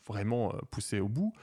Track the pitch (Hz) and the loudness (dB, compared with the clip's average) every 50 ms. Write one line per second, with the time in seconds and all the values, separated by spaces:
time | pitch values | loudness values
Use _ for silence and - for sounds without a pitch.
0 | - - 107 98 101 110 120 120 113 95 - - - - - 120 - - 117 101 | -8 -4 -2 0 2 2 2 2 2 0 0 -4 -6 -8 -6 -6 -4 0 0 0
1 | 95 104 113 147 202 220 - - | 2 2 2 2 0 0 -2 -6